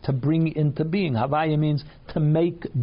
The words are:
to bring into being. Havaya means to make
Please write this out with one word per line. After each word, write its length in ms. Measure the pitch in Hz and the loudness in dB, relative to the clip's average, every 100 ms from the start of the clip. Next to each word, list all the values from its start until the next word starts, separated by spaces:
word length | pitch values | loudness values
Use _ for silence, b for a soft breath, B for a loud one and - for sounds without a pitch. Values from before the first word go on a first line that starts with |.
| - | -4
to 80 | |
bring 420 | 135 135 160 165 151 | -2 0 2 2 2
into 300 | 147 147 160 | 0 0 -2
being. 280 | 196 175 | 0 0
Havaya 460 | 113 135 151 160 151 | 0 0 0 2 2
means 240 | 151 151 - B - | 2 0 -4 B -8
to 60 | 175 | 0
make 460 | 151 156 175 170 - 127 | 2 4 2 -2 -6 -2